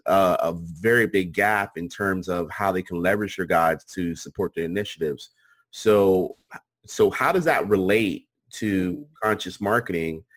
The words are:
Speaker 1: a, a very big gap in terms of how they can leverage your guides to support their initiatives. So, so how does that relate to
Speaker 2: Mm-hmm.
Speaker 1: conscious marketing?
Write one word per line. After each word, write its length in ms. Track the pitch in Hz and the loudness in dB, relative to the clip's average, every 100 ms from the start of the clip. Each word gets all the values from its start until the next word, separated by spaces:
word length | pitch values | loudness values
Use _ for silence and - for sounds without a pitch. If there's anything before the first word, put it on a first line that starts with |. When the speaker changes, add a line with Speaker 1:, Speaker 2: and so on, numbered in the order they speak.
| - | 2
Speaker 1:
a, 300 | 98 92 85 | 4 4 2
a 140 | 82 85 | 0 -4
very 500 | 85 80 110 120 107 | -10 -4 2 2 2
big 260 | 101 90 | 0 0
gap 460 | 80 101 104 98 82 | 0 0 0 -2 -6
in 100 | 87 | -10
terms 400 | - 101 95 90 | -4 -2 -2 -2
of 220 | 87 82 | -4 -4
how 200 | - 101 | -2 -2
they 100 | 92 | -2
can 180 | 90 87 | -4 -2
leverage 380 | 90 104 101 - | 0 0 -2 -6
your 80 | 85 | 0
guides 380 | 85 82 78 - | 2 2 0 -6
to 200 | - 87 | -6 -6
support 400 | 82 - - 92 | -6 -10 -6 -6
their 100 | - 82 | -4 -6
initiatives. 640 | 95 104 78 78 69 - _ _ _ _ | -4 -6 -6 -6 -6 -12 _ _ _ _
So, 680 | - 110 104 98 92 87 - _ - - _ - | -2 4 4 6 4 0 -6 _ -20 -20 _ -10
so 240 | - 139 | 2 2
how 220 | - 135 | 4 0
does 120 | 185 | 2
that 240 | 160 127 92 | 2 0 2
relate 580 | 101 92 110 104 - - _ _ | 2 4 2 2 -2 -10 _ _
to 420 | - 107 98 92 | -8 -2 0 0
Speaker 2:
Mm-hmm. 100 | 87 151 _ | -4 -10 _
Speaker 1:
conscious 380 | 107 104 92 - | -2 0 -4 -6
marketing? 640 | 101 117 117 87 82 80 - | -2 0 0 -4 -4 -6 -12